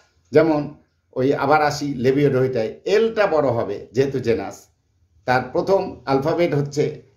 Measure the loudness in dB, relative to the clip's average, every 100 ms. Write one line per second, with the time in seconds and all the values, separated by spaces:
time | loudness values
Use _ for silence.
0 | _ _ _ 2 4 0 -4 -12 _ _
1 | _ -4 -2 0 2 2 2 -2 -6 0
2 | 0 2 2 2 0 -2 -4 -6 0 2
3 | 2 0 0 2 0 0 -4 -6 -6 -2
4 | 0 0 -2 -2 -4 -12 _ _ _ _
5 | _ _ -2 0 0 -4 0 0 0 -8
6 | -2 0 0 0 0 0 -2 -2 -4 -4
7 | -18